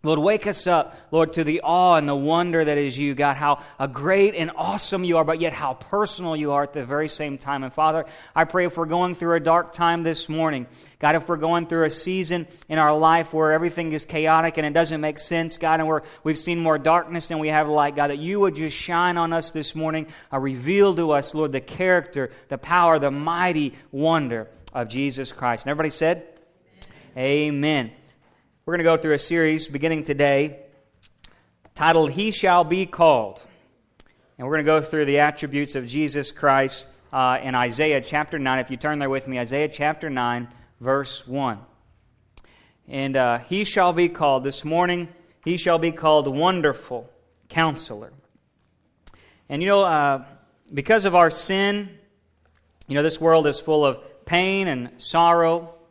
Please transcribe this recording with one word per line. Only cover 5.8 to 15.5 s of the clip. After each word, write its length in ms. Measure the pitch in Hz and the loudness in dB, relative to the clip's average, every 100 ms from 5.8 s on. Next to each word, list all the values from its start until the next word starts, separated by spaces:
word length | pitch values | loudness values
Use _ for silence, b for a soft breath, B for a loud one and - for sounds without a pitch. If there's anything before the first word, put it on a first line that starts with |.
| - 202 208 - 180 | -6 -4 -2 -4 -6
you 160 | 156 147 | -4 0
are 140 | 143 | 0
at 80 | 143 | -2
the 120 | 147 | -6
very 240 | 120 143 156 | -6 -4 -4
same 300 | - 151 139 | -6 -8 -8
time. 240 | 139 139 | -6 -6
And 100 | 131 | -6
Father, 320 | 139 156 160 - B B | 0 2 2 -4 B B
I 80 | - | -2
pray 240 | 160 185 175 | 0 0 -2
if 100 | 170 | -2
we're 100 | 160 | -4
going 280 | 170 180 | -2 -2
through 220 | 180 170 170 | -2 -2 0
a 20 | |
dark 340 | 151 165 175 | 2 0 0
time 300 | - 170 170 | -2 0 0
this 260 | 165 156 - | -2 -4 -6
morning, 380 | 156 160 139 123 B B B | -2 -2 -4 -10 B B B
God, 160 | 151 | 0
if 140 | 160 160 | 0 0
we're 80 | 165 | -4
going 320 | 160 170 165 | 0 -2 -2
through 160 | 165 | 0
a 60 | 156 | 0
season 580 | 156 - 185 165 175 160 B - | -2 -4 -4 -2 -4 -6 B -6
in 120 | 156 | 2
our 180 | 151 151 | 2 4
life 340 | 160 165 160 | 4 4 2
where 200 | 160 156 | 0 2
everything 400 | 156 170 170 160 | 2 0 -4 -6
is 120 | 156 | -6
chaotic 520 | - 160 156 160 165 160 | -6 -2 2 4 2 -2
and 100 | 151 | 0
it 60 | |
doesn't 280 | 151 160 160 | 0 0 -2
make 200 | 151 151 | -4 -6
sense, 360 | - 170 165 | -4 -4 -4